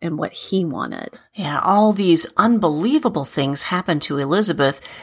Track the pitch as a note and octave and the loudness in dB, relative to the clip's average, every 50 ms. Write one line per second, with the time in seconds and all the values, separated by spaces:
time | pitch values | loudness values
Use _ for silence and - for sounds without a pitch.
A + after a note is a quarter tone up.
0 | - E3+ D#3+ D3+ D#3+ - - - - - - F#3+ F#3 E3 C3+ - - - - G1+ | -6 -6 -4 -4 -6 -6 -8 -10 -8 -4 -2 -2 -2 -2 -4 -6 -6 -8 -8 -10
1 | G1+ - - - _ _ _ - F#3+ D3 D3 C#3 - - G3 G#3 G#3+ G#3+ G#3+ F#3+ | -12 -12 -14 -18 _ _ _ -8 -6 -6 -4 -2 0 2 4 4 4 4 4 2
2 | G3+ F#3 E3+ E3 - - - - G3 A3+ A#3+ A3 F#3+ E3+ D3+ D3 E3+ A3+ C#4 D#4 | 4 4 4 4 2 0 0 0 2 2 4 2 2 2 0 0 0 2 2 2
3 | A#3+ B3 - D#3 C#3 - - - C#3 C3+ C#3 C#3+ - - - F3+ F3+ - E3+ D3+ | 2 0 -2 -2 -6 -4 -4 -2 -2 -2 -2 -4 -4 -4 -4 -4 -2 -2 -2 -2
4 | - - D3 C#3 C#3 C#3 D#3 G3 G#3+ G#3 E3 C#3+ C#3+ C3+ C3+ - - - - - | -2 -2 -2 -2 -2 0 0 0 0 0 0 2 2 2 0 -2 -8 -20 -20 -20